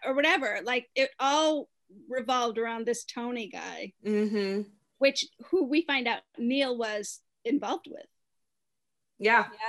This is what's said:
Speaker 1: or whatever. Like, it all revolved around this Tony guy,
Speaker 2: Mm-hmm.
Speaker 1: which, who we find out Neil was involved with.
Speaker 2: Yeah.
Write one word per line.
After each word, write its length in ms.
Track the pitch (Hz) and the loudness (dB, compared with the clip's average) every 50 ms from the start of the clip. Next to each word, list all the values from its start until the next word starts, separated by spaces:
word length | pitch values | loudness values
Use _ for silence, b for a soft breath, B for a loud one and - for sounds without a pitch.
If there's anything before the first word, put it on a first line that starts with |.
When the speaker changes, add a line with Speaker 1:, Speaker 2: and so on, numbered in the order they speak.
| - | -4
Speaker 1:
or 100 | 262 262 | 0 2
whatever. 460 | 277 294 311 370 339 269 208 202 202 185 | 4 4 4 4 2 0 -2 -4 -4 -2
Like, 240 | 233 247 254 - - _ | -2 -2 -2 -4 -2 _
it 160 | 262 269 269 - - | 0 0 0 0 0
all 500 | 269 277 285 302 311 311 311 294 - - _ _ _ _ 190 208 - - | 0 2 4 4 4 4 2 0 -2 -6 _ _ _ _ -20 -20 -12 -8
revolved 500 | 247 262 226 233 254 247 240 233 208 226 | -6 -4 -2 0 0 2 0 0 0 -2
around 280 | 233 233 226 226 226 | -2 -2 -2 -2 -2
this 180 | 240 233 233 - | -2 -2 -4 -6
Tony 440 | - - 247 233 240 247 240 220 180 | -10 -10 -8 -6 -6 -6 -6 -8 -8
guy, 440 | - - - 185 - - - 202 - _ - | -10 -10 -10 -10 -10 -10 -12 -12 -14 _ -2
Speaker 2:
Mm-hmm. 640 | 208 214 208 214 208 220 208 202 196 196 208 202 - - _ _ _ _ _ | 0 2 2 2 2 2 0 0 0 0 -2 -4 -6 -10 _ _ _ _ _
Speaker 1:
which, 280 | 269 277 277 - - - _ - - | 2 2 4 2 -2 -6 _ -18 -4
who 180 | - 339 381 302 | 0 0 2 2
we 180 | 240 294 320 330 | 2 2 0 2
find 240 | - 277 262 240 | 2 0 0 0
out 140 | 233 214 - - _ _ - | 0 -2 -2 -6 _ _ -4
Neil 380 | 233 240 262 277 277 254 247 | -2 0 2 2 2 0 0
was 440 | 233 226 220 214 208 208 - - - _ _ _ _ - | -2 -2 -2 -4 -4 -6 -8 -12 -16 _ _ _ _ -2
involved 440 | 233 285 - 214 214 - - - - | 0 0 0 0 -2 -4 -4 -6 -10
with. 160 | - - - - _ _ _ _ _ _ _ _ _ _ _ _ _ _ _ _ _ _ _ _ _ - | -16 -18 -18 -20 _ _ _ _ _ _ _ _ _ _ _ _ _ _ _ _ _ _ _ _ _ -2
Speaker 2:
Yeah. 280 | 202 214 233 233 233 - 208 - 220 | 2 4 4 4 2 0 -4 -8 -8